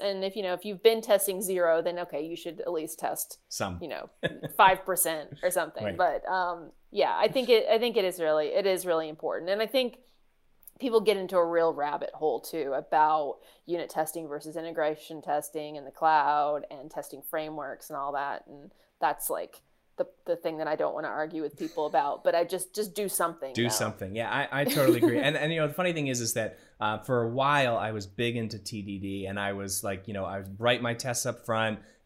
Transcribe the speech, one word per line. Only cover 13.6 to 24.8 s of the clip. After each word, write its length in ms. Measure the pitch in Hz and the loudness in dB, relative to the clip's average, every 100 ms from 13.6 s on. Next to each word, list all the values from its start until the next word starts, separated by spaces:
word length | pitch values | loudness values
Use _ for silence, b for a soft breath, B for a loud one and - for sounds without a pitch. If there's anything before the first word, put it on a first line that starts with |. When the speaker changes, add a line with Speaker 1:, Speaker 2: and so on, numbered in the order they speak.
| - | -6
Speaker 1:
unit 200 | 170 143 | -4 -4
testing 400 | - 160 170 156 | -4 -4 -4 -8
versus 300 | 147 156 160 | -10 -10 -10
integration 640 | 165 165 156 151 - 160 | -6 -2 -2 -2 -8 -10
testing 540 | - 147 147 160 151 151 | -2 -2 -2 -8 -8 -12
in 100 | 135 | -12
the 60 | |
cloud 760 | - 160 156 143 147 147 147 - | 0 4 4 4 2 2 -2 -6
and 180 | - 156 | -14 -12
testing 320 | - - 135 - | -10 -10 -12 -8
frameworks 640 | 160 156 156 135 123 - | -6 -6 -8 -8 -10 -10
and 60 | 147 | -8
all 160 | 143 | -4
that. 300 | 143 143 101 - | -4 -4 -6 -12
And 240 | 143 160 _ _ - | -20 -20 _ _ -2
that's, 300 | 160 147 - | 0 0 -4
like, 320 | 101 87 - _ _ _ - | -4 -6 -14 _ _ _ -6
the, 100 | 180 - - | -6 -6 -4
the 100 | 170 | -2
thing 220 | 170 156 | -2 -4
that 100 | 156 | -2
I 80 | 156 | 0
don't 200 | 151 - | 0 -2
wanna 140 | 156 | -4
argue 340 | 113 156 160 | -2 -4 -4
with 120 | 151 - | -6 -4
people 260 | 160 165 151 | -6 -2 0
about, 380 | 165 143 - | 2 2 2
but 100 | 180 | 2
I 120 | 170 170 | 4 2
just, 280 | 185 - | -2 -4
just 220 | 208 208 175 | -6 -4 -2
do 120 | 196 | -2
something, 460 | - 170 165 135 | 0 0 -2 -6
Speaker 2:
Do 100 | 123 | 0
Speaker 1:
though. 60 | 120 | 0
Speaker 2:
something. 460 | - 110 - 95 107 | 2 -2 -4 -6 -4
Yeah, 160 | 110 | -2
I, 300 | 127 139 135 | 0 0 0
I 40 | 190 | 2
totally 320 | 285 | 4